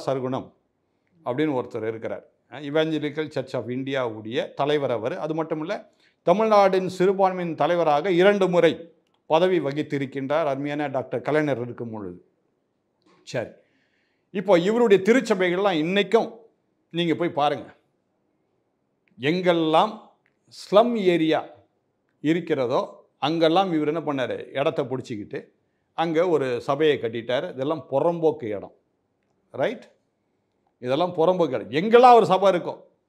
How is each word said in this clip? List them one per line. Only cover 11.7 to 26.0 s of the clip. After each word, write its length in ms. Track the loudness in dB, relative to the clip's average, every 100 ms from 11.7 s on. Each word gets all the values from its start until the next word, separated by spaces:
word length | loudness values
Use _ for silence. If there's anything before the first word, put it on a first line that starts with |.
| -10 -12
பொழுது. 340 | -10 -12 -14 _ _ _ _ _ _ _ _ _ _
சரி, 260 | -10 -8 -8 -12 _ _ _ _ _ _ _
இப்போ 280 | -6 2 2
இவருடைய 440 | 4 2 4 4
திருச்சபைகள்லாம் 760 | 4 2 2 0 0 0 0 0
இன்னைக்கும் 520 | 0 0 2 0 0 -8 -20 _ _ _ _
நீங்க 240 | -4 -2
போய் 160 | -2 -2
பாருங்க, 380 | -2 -2 -2 -8 -20 _ _ _ _ _ _ _ _ _ _ _ _ _ -6
எங்கெல்லாம் 800 | -4 0 0 2 2 2 2 -2 -20 _ _ _ _
ஸ்லம் 460 | -20 0 2 4 2
ஏரியா 500 | 2 2 2 -2 -4 -14 _ _ _ _ _ _
இருக்கிறதோ 840 | -2 -2 -2 -2 0 -2 -4 -10 _ _
அங்கெல்லாம் 560 | -4 2 2 4 2
இவர் 140 | 0 -2
என்ன 120 | -4
பண்ணாரு, 580 | -4 -4 -4 -6 -8 -4
இடத்த 260 | -2 -2
பிடிச்சிக்கிட்டு 760 | -4 -6 -8 -12 -12 -14 -16 _ _ _ _
அங்க 360 | -6